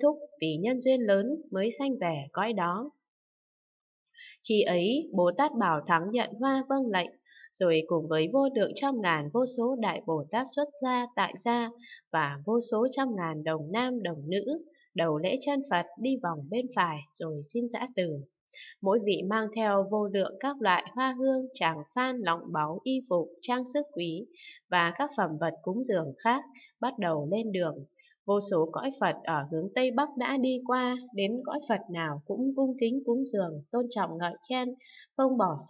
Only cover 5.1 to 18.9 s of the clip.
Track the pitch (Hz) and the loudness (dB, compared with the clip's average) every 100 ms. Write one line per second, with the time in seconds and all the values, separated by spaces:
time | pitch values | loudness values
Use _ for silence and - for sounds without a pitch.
5.1 | 190 175 180 302 233 185 151 156 165 185 | 2 4 4 0 2 2 2 2 2 2
6.1 | 233 - - 269 269 269 269 247 185 170 | -2 -2 -2 0 0 0 0 2 0 -2
7.1 | - _ - - - 180 160 160 170 156 | -8 _ -20 -16 0 4 4 2 -2 2
8.1 | 156 165 269 277 247 190 - 277 247 185 | 0 4 4 4 2 0 0 -2 2 2
9.1 | 156 147 233 254 - 233 262 202 156 - | 2 0 0 0 0 0 0 -2 -2 -2
10.1 | 156 143 226 262 285 294 - 254 247 240 | -4 -2 -4 -2 -2 -4 -2 0 0 -2
11.1 | 208 185 190 233 240 233 233 - - - | -2 -2 -2 0 0 -2 -8 -18 -18 -4
12.1 | 160 143 143 175 233 233 214 254 269 262 | 0 0 -2 0 0 2 2 0 0 -2
13.1 | 202 165 156 156 160 151 220 254 247 175 | -2 -4 -2 -2 -2 -2 -2 -2 -2 -4
14.1 | 156 147 196 220 320 - _ _ 175 165 | -6 -2 -2 -2 -4 -6 _ _ -2 0
15.1 | 151 180 262 285 277 269 175 170 - 247 | 2 0 0 0 -2 0 -2 -2 -4 -2
16.1 | 262 170 156 139 226 254 202 175 151 147 | 0 -2 -4 -4 -4 -2 0 0 0 -10
17.1 | - 160 151 147 240 240 240 254 190 170 | -10 -8 -6 -4 -4 -2 -4 -4 -2 -2
18.1 | 147 139 _ _ - - - 196 | -2 -10 _ _ -18 -18 -4 2